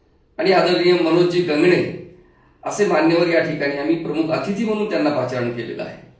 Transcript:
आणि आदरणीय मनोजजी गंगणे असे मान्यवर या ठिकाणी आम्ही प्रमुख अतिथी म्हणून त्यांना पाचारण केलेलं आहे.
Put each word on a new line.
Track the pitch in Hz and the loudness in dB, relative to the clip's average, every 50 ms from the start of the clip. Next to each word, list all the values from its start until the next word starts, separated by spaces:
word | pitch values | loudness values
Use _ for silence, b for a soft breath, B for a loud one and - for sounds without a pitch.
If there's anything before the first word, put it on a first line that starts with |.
| _ _ _ _ _ _ _ | _ _ _ _ _ _ _
आणि | - - 190 | -2 2 4
आदरणीय | 185 170 170 180 180 165 175 180 180 | 4 4 4 4 2 2 4 4 4
मनोजजी | 175 160 160 165 175 175 175 175 180 | 4 2 2 2 2 2 2 2 0
गंगणे | 165 151 147 151 175 180 175 131 - - - - - - - b b b b b b b b b b | 0 0 2 2 4 4 4 2 0 -2 -6 -12 -14 -18 -20 b b b b b b b b b b
असे | - - 208 202 | -6 -2 0 0
मान्यवर | 180 165 156 160 165 165 170 170 | 2 2 2 2 4 2 2 2
या | 165 165 160 | 2 2 0
ठिकाणी | - 160 151 147 143 143 143 | 0 0 -4 -4 -4 -4 -4
आम्ही | 143 147 160 170 | -4 -2 -2 -2
प्रमुख | 165 - 151 147 160 156 156 160 | -2 -2 -6 -4 -2 -2 -2 -2
अतिथी | - - 202 196 233 226 | -4 -4 -4 -4 -4 -2
म्हणून | 214 214 208 202 - | -2 -2 -2 -2 -2
त्यांना | - 151 151 147 | -2 -2 0 0
पाचारण | - 131 127 - 127 123 120 117 | 0 -2 -4 -4 -4 -4 -4 -4
केलेलं | 117 117 - - - - - | -6 -8 -8 -10 -10 -10 -10
आहे. | - - - - - - | -12 -14 -18 -20 -20 -20